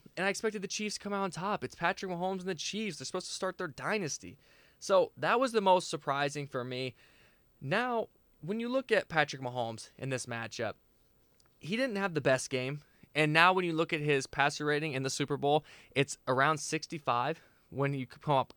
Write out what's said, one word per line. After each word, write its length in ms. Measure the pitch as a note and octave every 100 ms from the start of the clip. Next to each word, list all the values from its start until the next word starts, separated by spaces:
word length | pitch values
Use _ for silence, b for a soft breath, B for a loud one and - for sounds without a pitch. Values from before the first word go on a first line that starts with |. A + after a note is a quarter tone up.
| - -
and 100 | G3
I 20 |
expected 320 | F#3+ A3 G#3
the 60 | F#3+
Chiefs 300 | - G#3 -
to 40 |
come 120 | G3+
out 100 | G3+
on 80 | G3
top. 320 | D#3 F#3+ G3
It's 140 | B2 -
Patrick 340 | F3 G3 F#3+
Mahomes 300 | E3+ F#3 F#3+
and 80 | F3+
the 80 | E3
Chiefs. 420 | - G3+ G#3+ D#3
They're 80 | -
supposed 220 | F#3 -
to 40 |
start 260 | - F#3 -
their 100 | F3+
dynasty. 680 | - C3+ G#3+ D#3 - F2+ - b b b b
So 320 | - F#3+ E3+ -
that 220 | D#3 A#3+
was 140 | C4
the 80 | A3
most 280 | F#3+ F3+ -
surprising 600 | D#3 - C#3 C#3+ D3 C#3
for 160 | C3
me. 320 | B2 B2+ C3 b b b b b b _
Now, 480 | C3+ G3 B3 A#3 - _ _ _
when 180 | D3+ A3
you 100 | A#3
look 220 | C4+ B3+
at 180 | G#3 -
Patrick 320 | D#3+ D3 C3+
Mahomes 500 | C3 B2 A2+ A2 - -
in 140 | C3+
this 160 | B2+ -
matchup, 460 | A#2 A2+ - A2 - _ _ _ _ _ _ _ _
he 160 | D3 A3+
didn't 200 | C4+ G3
have 180 | G3
the 60 | D3+
best 300 | C3 C3 -
game. 300 | B2+ B2+ D3 b b b
And 180 | D3 D3+
now 200 | D#3 F3+
when 120 | F#3+
you 80 | F3+
look 200 | D#3 E3
at 80 | D#3+
his 260 | D3 C#3 -
passer 380 | - C#3+ C#3+
rating 300 | D3 D3 D#3+
in 100 | C3+
the 60 | C3+
Super 260 | - C#3 C#3
Bowl, 280 | C#3 D3+ B B B
it's 240 | C3 C#3+ - -
around 320 | B2+ C#3+ D3+
sixty-five 840 | - D#3 - E3 C#3 A#2+ C3+ E3 b b b
when 240 | B2+ C#3
you 140 | C#3 B2+
com-, 380 | - D#3 C#3 A#2